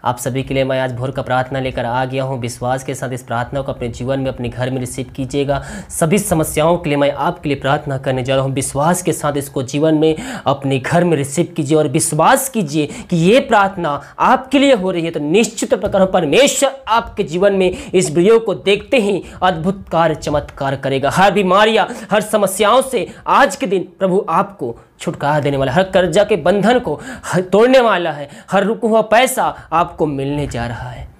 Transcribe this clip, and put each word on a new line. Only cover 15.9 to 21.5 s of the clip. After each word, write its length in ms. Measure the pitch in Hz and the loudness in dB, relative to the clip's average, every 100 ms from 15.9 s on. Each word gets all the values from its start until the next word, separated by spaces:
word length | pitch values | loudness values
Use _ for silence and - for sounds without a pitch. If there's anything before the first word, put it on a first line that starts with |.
| 196 185 | 2 2
परमेश्वर 760 | 185 143 170 269 - 269 - - | 2 2 4 4 2 -2 -2 -2
आपके 340 | 226 226 - | -2 -2 -8
जीवन 300 | 185 170 202 | -4 2 2
में 400 | 196 185 180 - | 4 0 -2 -2
इस 160 | 175 175 | 0 0
वीडियो 280 | 147 180 226 | 2 4 4
को 160 | 220 | 2
देखते 420 | 170 190 202 - 269 | -4 0 0 2 2
ही 280 | 196 190 - - | 2 -2 -6 -2
अद्भुत 420 | 185 170 165 196 - | -2 0 -4 -4 -4
कार्य, 220 | 170 165 | 0 2
चमत्कार 600 | 151 - 151 143 - 135 135 | 0 -2 -4 -4 -6 -4 -4
करेगा। 340 | 139 135 139 | -2 0 0
हर 220 | 147 196 | 4 4
बीमारियाँ, 560 | 190 185 | 4 2